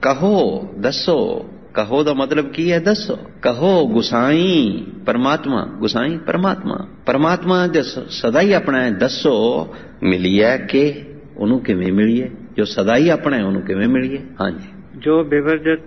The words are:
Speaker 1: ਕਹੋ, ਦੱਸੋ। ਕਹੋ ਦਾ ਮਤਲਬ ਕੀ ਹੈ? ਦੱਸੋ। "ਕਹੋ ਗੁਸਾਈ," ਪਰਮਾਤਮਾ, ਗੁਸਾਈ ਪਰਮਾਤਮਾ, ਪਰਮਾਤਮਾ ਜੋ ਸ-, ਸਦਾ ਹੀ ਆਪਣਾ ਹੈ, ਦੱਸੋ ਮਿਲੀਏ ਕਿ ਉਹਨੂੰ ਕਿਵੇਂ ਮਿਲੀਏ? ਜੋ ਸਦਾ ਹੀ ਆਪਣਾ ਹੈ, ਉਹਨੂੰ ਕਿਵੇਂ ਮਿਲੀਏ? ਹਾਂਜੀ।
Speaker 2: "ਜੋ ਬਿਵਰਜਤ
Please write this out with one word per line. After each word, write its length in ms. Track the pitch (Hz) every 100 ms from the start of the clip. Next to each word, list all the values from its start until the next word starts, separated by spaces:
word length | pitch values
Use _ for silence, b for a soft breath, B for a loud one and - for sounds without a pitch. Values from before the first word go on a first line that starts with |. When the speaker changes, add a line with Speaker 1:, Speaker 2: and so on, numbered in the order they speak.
Speaker 1:
ਕਹੋ, 680 | 139 135 190 202 117 98 95 101
ਦੱਸੋ। 680 | 117 143 - 151 92 80 - - -
ਕਹੋ 300 | - 104 135
ਦਾ 100 | 151
ਮਤਲਬ 380 | 135 135 151 139
ਕੀ 200 | - 170
ਹੈ? 80 | 170
ਦੱਸੋ। 400 | 170 208 - - - -
"ਕਹੋ 460 | 127 120 180 185 131
ਗੁਸਾਈ," 960 | 113 - 120 131 156 185 170 113 87 - - -
ਪਰਮਾਤਮਾ, 600 | 117 131 156 143 117 -
ਗੁਸਾਈ 520 | 92 110 117 135 165
ਪਰਮਾਤਮਾ, 720 | - 170 190 - - - - - -
ਪਰਮਾਤਮਾ 600 | 131 156 175 175 185 180
ਜੋ 140 | 156
ਸ-, 180 | 127 131 123
ਸਦਾ 320 | - 120 131
ਹੀ 100 | 202
ਆਪਣਾ 300 | 185 147 131
ਹੈ, 60 | 127
ਦੱਸੋ 760 | 95 131 - 156 113 113 139 160 B B -
ਮਿਲੀਏ 540 | 92 90 92 98 110 131
ਕਿ 460 | - 135 147 143 - - - -
ਉਹਨੂੰ 220 | 104 127
ਕਿਵੇਂ 340 | - 92 92
ਮਿਲੀਏ? 360 | 95 110 117 127 - - -
ਜੋ 60 | 104
ਸਦਾ 300 | - 98 123
ਹੀ 140 | 165
ਆਪਣਾ 280 | 156 151 131
ਹੈ, 60 |
ਉਹਨੂੰ 180 | 98 95
ਕਿਵੇਂ 260 | 92 95 117
ਮਿਲੀਏ? 320 | 131 131 139 - -
ਹਾਂਜੀ। 580 | 98 80 - - - 135
Speaker 2:
"ਜੋ 240 | 151 160
ਬਿਵਰਜਤ 580 | 151 147 143 160 156 160